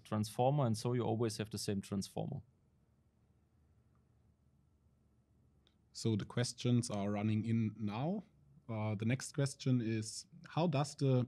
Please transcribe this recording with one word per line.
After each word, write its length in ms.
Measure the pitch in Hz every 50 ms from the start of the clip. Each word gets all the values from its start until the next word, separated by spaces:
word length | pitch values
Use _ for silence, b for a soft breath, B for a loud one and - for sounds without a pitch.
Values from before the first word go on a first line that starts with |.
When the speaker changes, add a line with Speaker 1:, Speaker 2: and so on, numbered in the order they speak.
| -
Speaker 1:
transformer, 600 | - 110 107 107 107 - - - 131 143 147 139
and 100 | 117 110
so 160 | 107 - 123 123
you 100 | 127 110
always 340 | 110 113 110 120 113 107
have 120 | - 107 104
the 80 | - 104
same 220 | - - 104 98
transformer. 580 | - - 101 98 95 - - - - - 135 - - _ _ _ _ _ _ _ _ _ _ _ _ _ _ _ _ _ _ _ _ _ _ _ _ _ _ _ _ _ _ _ _ _ _ _ _ _ _ _ _ _ _ _ _ _ _ _ _ _ _ _ _ _ _ _ _ _ _ _ _ _ _ _ _ _ _ _ _ _ -
Speaker 2:
So 240 | - - 120 110
the 80 | 98 90
questions 680 | - - 120 123 - - - - 123 123 120 113 -
are 200 | 107 101 98 104
running 340 | 104 104 104 107 110 107 104
in 260 | 117 113 113 113 107 113 -
now. 460 | 110 101 101 113 135 165 196 220 - - _ - - - - - _ -
Uh, 280 | 113 107 107 107 107 98
the 60 | 110
next 300 | 113 127 131 - - -
question 460 | - 139 135 - - - 135 127 123
is, 460 | 113 110 113 110 110 110 - - - - - - - -
how 180 | - 147 165
does 300 | 185 135 131 147 - -
the 280 | - 143 135 131 127 123